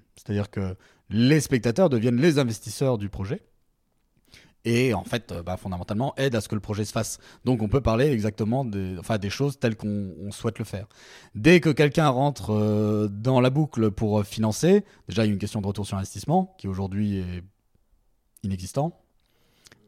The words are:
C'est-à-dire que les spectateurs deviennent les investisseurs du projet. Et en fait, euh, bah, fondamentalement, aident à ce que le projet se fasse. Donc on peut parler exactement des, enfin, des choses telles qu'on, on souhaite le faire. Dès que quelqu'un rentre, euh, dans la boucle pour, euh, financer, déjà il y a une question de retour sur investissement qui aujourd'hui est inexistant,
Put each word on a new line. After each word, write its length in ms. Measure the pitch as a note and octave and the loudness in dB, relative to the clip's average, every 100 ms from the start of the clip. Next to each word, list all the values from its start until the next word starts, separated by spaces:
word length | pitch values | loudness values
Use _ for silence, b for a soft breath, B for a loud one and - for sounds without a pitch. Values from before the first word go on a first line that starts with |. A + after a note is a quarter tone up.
| _ - | _ -18
C'est-à-dire 340 | - G2+ G2+ | -4 -4 -2
que 260 | - F#2+ F#2 b b _ | -4 -6 -6 b b _
les 300 | G#2 B2 D#3 | 2 4 4
spectateurs 500 | C3+ C3 A#2+ A2+ F#3 | 2 0 0 2 4
deviennent 300 | B2 A2+ A#2+ | 4 2 2
les 180 | E3 D3 | 4 4
investisseurs 600 | C3 A2 - - C3+ A#2+ | 0 -2 -10 -4 -2 -2
du 100 | G2+ | -4
projet. 380 | - F#2+ F3 - _ _ _ _ _ _ _ _ b b _ - | -6 -6 -8 -12 _ _ _ _ _ _ _ _ b b _ 0
Et 280 | A#2 C3 | 2 2
en 120 | G2+ F2+ | 0 -2
fait, 260 | A#2 - | -6 -6
euh, 100 | F2 | -10
bah, 140 | E2+ F#2 | -6 -8
fondamentalement, 580 | G2 F2+ F2+ G#2 C3+ - | -6 -8 -4 -2 -2 -2
aident 180 | C3+ A#2 | 0 0
à 60 | |
ce 80 | - | -2
que 60 | G#2+ | -4
le 40 | |
projet 240 | - G#2 | -4 -4
se 80 | G#2 | -2
fasse. 280 | - G#2+ - B B - | -4 -6 -8 B B -2
Donc 160 | B2 | 0
on 80 | G#2+ | 0
peut 100 | C3 | 0
parler 280 | A#2+ A2+ D3 | 2 2 2
exactement 580 | B2 G#2 G#2 G#2+ B2 C3 | 2 -2 -2 -2 -2 -2
des, 320 | G2+ F#2+ F#2 | -4 -6 -8
enfin, 180 | - A2 | -4 -4
des 120 | G2 | -4
choses 280 | - C#3 C3 | -2 -4 -2
telles 200 | A#2+ A2 | -4 -2
qu'on, 360 | G#2+ G#2 G2 D2+ | -4 -4 -6 -10
on 120 | G2 | -12
souhaite 280 | - A#2 A2 | -6 -6 -6
le 60 | A2 | -8
faire. 220 | G2 G2+ B B B B | -10 -12 B B B B
Dès 280 | - A2 F3 | 2 6 8
que 80 | D#3+ | 6
quelqu'un 400 | C#3 D3 C#3 D3+ | 4 4 4 2
rentre, 400 | B2 C#3+ C#3+ G2 | 4 0 -2 -2
euh, 580 | G#2+ G#2+ G#2+ G#2+ G#2+ G#2+ | 0 2 2 2 0 -2
dans 320 | G2+ A2+ C3 | -2 2 4
la 100 | B2+ | 4
boucle 420 | C3+ D3+ - A2 | 2 0 2 0
pour, 280 | G2 A2 G#2+ | 2 0 0
euh, 40 | |
financer, 600 | G2+ - A2 G#2 E3 G3+ G3+ b - | 0 -2 -2 2 4 4 2 b -6
déjà 160 | F#2+ | 0
il 40 | A2 | 0
y 20 | |
a 40 | |
une 60 | G2+ | 0
question 220 | G2 A2 | -4 -4
de 60 | G2 | -4
retour 200 | G2+ G2+ | -4 -4
sur 80 | G2 | -6
investissement 580 | F#2+ - - F3 F#3 - | -6 -8 0 0 0 -6
qui 100 | G2 | -8
aujourd'hui 520 | F#2 G2 F#2+ G#2 G2 | -6 -4 -2 -2 -2
est 240 | F2+ F2+ F#2+ _ _ _ _ _ _ _ _ _ | -4 -8 -12 _ _ _ _ _ _ _ _ _
inexistant, 580 | G2+ F#2+ F#2 - D#3 - _ _ _ b b b b b | -6 -6 -6 -4 -4 -6 _ _ _ b b b b b